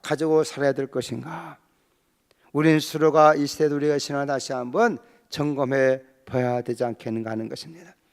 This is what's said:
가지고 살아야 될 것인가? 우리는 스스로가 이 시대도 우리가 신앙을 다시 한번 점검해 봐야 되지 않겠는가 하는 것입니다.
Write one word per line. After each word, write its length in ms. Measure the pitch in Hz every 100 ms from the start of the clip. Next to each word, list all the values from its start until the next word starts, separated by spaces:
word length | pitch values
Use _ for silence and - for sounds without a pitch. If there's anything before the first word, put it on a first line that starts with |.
가지고 420 | - 143 156 156
살아야 280 | 151 131 139
될 140 | 135 135
것인가? 720 | 127 - 120 131 165 160 - _ _ _ _ _ _ _ _ _
우리는 260 | 147 156 156
스스로가 540 | - 156 156 156 151
이 120 | 151 143
시대도 300 | - 156 147
우리가 220 | 147 143
신앙을 280 | - 143 143
다시 260 | 135 -
한번 460 | 127 123 165 233 139 - _ _
점검해 720 | - 147 143 131 135 131 131 - _ -
봐야 340 | 127 123 123
되지 240 | 123 120
않겠는가 460 | 120 110 117 113 110
하는 180 | 110 113
것입니다. 460 | 131 156 165 170 _ _